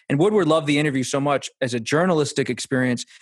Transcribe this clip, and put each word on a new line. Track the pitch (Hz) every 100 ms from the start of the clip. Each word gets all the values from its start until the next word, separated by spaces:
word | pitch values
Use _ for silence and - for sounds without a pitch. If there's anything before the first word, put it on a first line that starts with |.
| -
And | 143
Woodward | 202 214 156
loved | 160 151
the | 147
interview | 151 131
so | 123 143
much | 143 139 - -
as | 127
a | 120
journalistic | 113 147 185 160 139 - 127
experience. | 113 - 131 127 120 - -